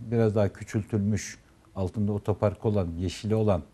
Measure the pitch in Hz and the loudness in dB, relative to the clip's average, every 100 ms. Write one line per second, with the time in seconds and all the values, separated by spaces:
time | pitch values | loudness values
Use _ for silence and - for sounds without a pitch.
0 | 110 113 113 107 101 - 104 113 - 107 | -4 2 2 4 0 -2 -6 -6 -2 0
1 | 101 104 - - - _ _ - 92 107 | 0 0 -4 -14 -20 _ _ -6 -6 -2
2 | 104 104 - 95 107 92 113 101 85 82 | -2 -2 -2 0 0 0 0 0 0 -2
3 | 90 - 107 110 107 90 - | -4 -4 0 2 4 2 -2